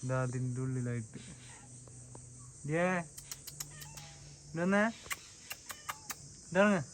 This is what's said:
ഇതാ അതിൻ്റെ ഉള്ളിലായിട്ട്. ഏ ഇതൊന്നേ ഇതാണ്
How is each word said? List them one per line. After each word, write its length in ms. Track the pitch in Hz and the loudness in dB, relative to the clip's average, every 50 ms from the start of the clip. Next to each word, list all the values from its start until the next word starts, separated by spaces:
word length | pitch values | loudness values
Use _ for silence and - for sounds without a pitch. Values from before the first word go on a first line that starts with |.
| - | 0
ഇതാ 120 | 127 127 127 131 | 0 2 2 2
അതിൻ്റെ 340 | 127 123 131 127 127 123 127 131 | 2 0 0 0 0 0 0 0
ഉള്ളിലായിട്ട്. 540 | 131 131 127 123 123 120 120 110 113 - - - - - - - - - - - - - - - - - - - - - - - - - - - - - - - 143 151 165 175 | 0 0 0 0 0 0 -2 -2 -4 -8 -12 -12 -12 -14 -14 -14 -16 -16 -16 -16 -16 -14 -14 -14 -14 -16 -16 -16 -14 -14 -14 -14 -16 -16 -16 -16 -16 -16 -8 -4 0 2 4 4
ഏ 40 | 185 185 180 170 156 - - - - - - - - - - - - - - - - - - - - - - - - - - - - - | 4 4 2 0 -2 -8 -14 -12 -12 -12 -12 -10 -14 -10 -10 -12 -12 -10 -14 -14 -12 -12 -12 -14 -14 -14 -16 -16 -16 -16 -16 -16 -8 -2
ഇതൊന്നേ 320 | 160 170 185 196 202 208 226 226 - - - - - - - - - - - - - - - - - - - - - - - - - - - - - - - | 2 4 6 8 8 6 6 2 -2 -8 -8 -8 -8 -10 -18 -18 -18 -14 -14 -14 -14 -10 -12 -12 -12 -8 -10 -10 -10 -8 -10 -10 -10 -10 -16 -16 -16 -12 0
ഇതാണ് 280 | - 180 202 208 202 180 135 - | 8 10 10 10 10 8 4 2